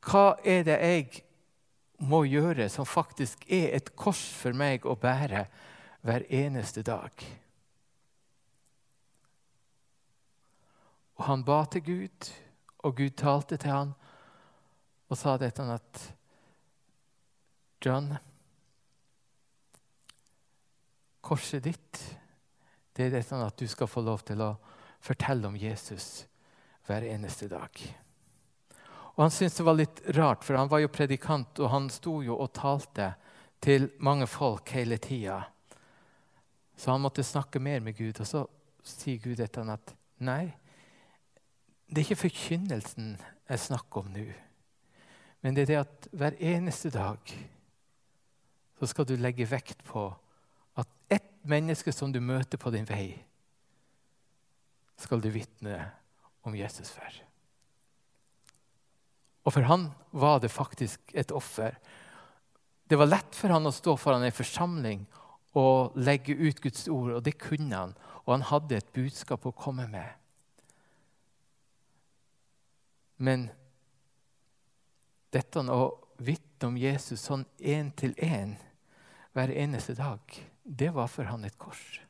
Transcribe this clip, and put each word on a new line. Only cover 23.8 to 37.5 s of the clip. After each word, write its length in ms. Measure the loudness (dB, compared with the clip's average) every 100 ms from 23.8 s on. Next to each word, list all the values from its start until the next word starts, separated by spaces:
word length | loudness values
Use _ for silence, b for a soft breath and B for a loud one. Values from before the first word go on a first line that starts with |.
| -2
få 140 | 0
lov 220 | -2 -2 -4
til 140 | -2
å 100 | -2 -4 B B B B
fortelle 440 | -6 -2 0 0 -2
om 80 | -4
Jesus 680 | -6 -6 -10 -12 -12 -14 -18 b b b b b -6
hver 160 | -4 -4
eneste 400 | -6 -8 -8 -8
dag.» 340 | -10 -10 -14 -16 -16 -20 _ _ _ _ _ _ B B B B
Og 80 | 4
han 80 | 4
syntes 300 | 6 0 4
det 40 | 6
var 100 | 6
litt 220 | 4 0 0 4
rart, 240 | 6 4
for 160 | 2 2
han 120 | 6
var 100 | 4
jo 80 | 4
predikant, 680 | 2 0 0 0 -2 -2 -2
og 80 | 2
han 160 | 2 0
sto 220 | -6 -4 -4 -2
jo 80 |
og 160 | -2 -4 -2
talte 540 | 0 0 -2 -4 -4 -4 B B B B
til 300 | 6 6 6 0
mange 240 | 2 2 0
folk 460 | 0 0 0 -4
hele 240 | -2 0 -2
tida. 380 | -2 -4 -4 -6 -8 _ b b b b b b b b b _ _
Så 160 | -8 0
han 140 | 2
måtte 180 | 2 -2
snakke 400 | -2 -4 -4